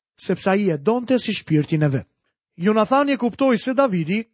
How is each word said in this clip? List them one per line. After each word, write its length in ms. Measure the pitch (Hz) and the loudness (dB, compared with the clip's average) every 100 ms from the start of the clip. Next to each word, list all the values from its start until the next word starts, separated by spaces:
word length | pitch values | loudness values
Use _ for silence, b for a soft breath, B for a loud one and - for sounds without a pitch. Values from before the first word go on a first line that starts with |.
| _ - | _ -10
sepse 340 | - 180 - | -6 -4 0
ai 200 | 196 202 | 0 0
e 60 | 151 | -2
donte 400 | 139 240 240 254 | 0 -2 0 0
si 140 | - | 0
shpirtin 500 | 202 - 156 143 156 | -6 0 0 0 0
e 60 | 151 | 0
vet. 180 | 131 - _ _ _ _ - | -2 -6 _ _ _ _ -4
Jonathani 560 | 180 220 214 269 285 | 0 2 2 2 2
e 40 | 269 | 0
kuptoi 420 | 240 - 269 226 | -2 0 2 2
se 160 | - | 0
Davidi, 500 | 254 277 185 156 208 226 | 0 2 0 -2 -4 -6